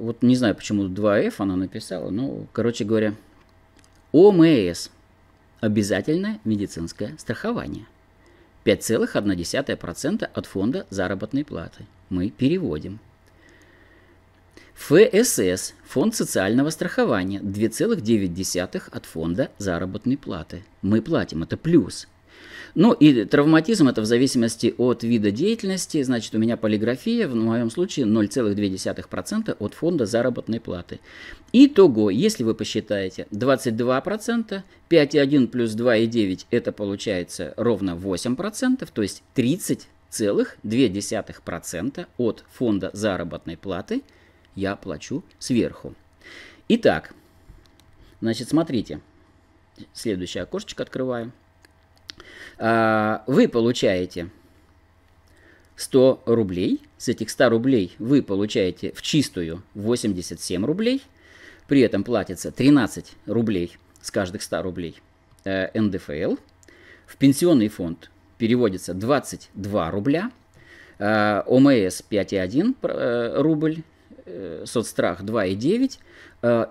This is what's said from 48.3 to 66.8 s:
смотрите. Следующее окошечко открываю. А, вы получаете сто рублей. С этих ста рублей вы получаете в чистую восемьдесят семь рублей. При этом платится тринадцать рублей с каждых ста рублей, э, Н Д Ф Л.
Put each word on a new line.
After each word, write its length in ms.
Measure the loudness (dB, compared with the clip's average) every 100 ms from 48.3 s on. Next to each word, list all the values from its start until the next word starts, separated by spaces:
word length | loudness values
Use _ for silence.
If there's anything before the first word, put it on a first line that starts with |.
| -4 -2
смотрите. 520 | -2 0 -4 -4 -12 -16 _ _ _ _ _ _ _ -20
Следующее 500 | -10 -6 -4 -6 -8
окошечко 400 | -8 -10 -10 -10
открываю. 480 | -10 -6 -6 -6 -8 -14 _ _ _ _ _ _ _ -20 -20 -20 -20 -6
А, 640 | 0 2 2 2 0 -2 0
вы 200 | 2 4
получаете 800 | 2 0 0 0 0 -4 -8 -12 -14 _ _ _ _ _ _ _ _ _ _ _ _ _ -16
сто 440 | 0 4 6 4 0
рублей. 560 | 0 0 -2 -2 -4 -6 _
С 100 | -4
этих 220 | -4 -6
ста 200 | 0 2
рублей 460 | 2 2 2 0 -6
вы 240 | 2 2
получаете 680 | 2 -2 -2 0 -2 -2 -10
в 80 | -10
чистую 640 | -2 0 0 -4 -8 -8 -14
восемьдесят 680 | -8 -2 -2 -2 -4 -8 -12
семь 240 | -6 -4 -2
рублей. 360 | -2 -2 -2 -6 _ _ -20 -20 -20 0
При 120 | 4
этом 240 | 4 2
платится 480 | -2 -2 -2 -8 -10
тринадцать 640 | 0 4 6 4 -4 -16 -18 -4
рублей 520 | -2 0 -2 -4 -8 _ _
с 100 | -8
каждых 320 | -4 -4 -6
ста 180 | -8 -6
рублей, 360 | -6 -8 -10 -12 _ _ _ _ -6
э, 240 | -4 -4
Н 160 | -2 -2
Д 80 | -2
Ф 120 | -6
Л. 280 | -6 -4 -4 -8 _ -20 -20